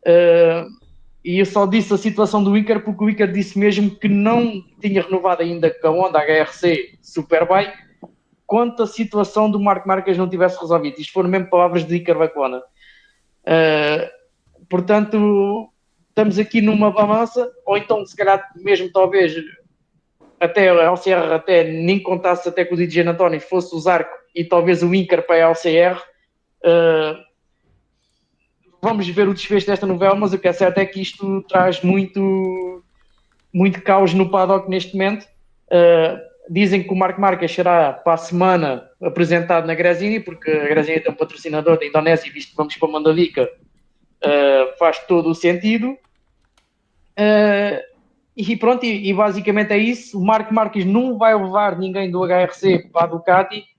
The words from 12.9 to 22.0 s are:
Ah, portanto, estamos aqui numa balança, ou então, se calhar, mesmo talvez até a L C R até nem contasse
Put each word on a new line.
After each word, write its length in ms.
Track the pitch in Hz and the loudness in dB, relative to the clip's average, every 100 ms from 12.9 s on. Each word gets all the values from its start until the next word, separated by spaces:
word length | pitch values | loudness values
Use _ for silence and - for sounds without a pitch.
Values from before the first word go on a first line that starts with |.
| _ _ _ _ _ - | _ _ _ _ _ -2
Ah, 600 | 165 160 156 147 151 - - _ _ _ _ _ | 2 2 0 0 -2 -6 -12 _ _ _ _ _
portanto, 1040 | 180 180 214 208 220 208 202 196 208 214 _ _ _ _ | -4 0 0 2 0 2 2 0 -4 -8 _ _ _ _
estamos 280 | - 214 190 | -2 0 0
aqui 240 | 208 226 | -2 0
numa 300 | 214 214 208 | 0 2 2
balança, 600 | 202 208 214 226 247 247 - - | 2 0 0 -2 -4 -6 -8 -4
ou 100 | 202 | -4
então, 300 | 208 214 190 | -2 -4 -4
se 100 | - | -4
calhar, 320 | 196 196 - 170 | 0 0 -2 -10
mesmo 340 | 190 190 185 | -2 0 0
talvez 420 | 190 185 196 175 160 156 - _ _ _ _ _ _ _ _ | 0 2 2 0 -2 -14 -20 _ _ _ _ _ _ _ _
até 300 | 170 190 190 | -2 2 4
a 140 | 175 | 4
L 140 | 165 175 | 4 0
C 120 | 190 | 0
R 240 | 185 160 | 0 0
até 300 | 160 175 175 | -4 2 2
nem 360 | 165 160 165 | 2 -2 -2
contasse 480 | 196 | -2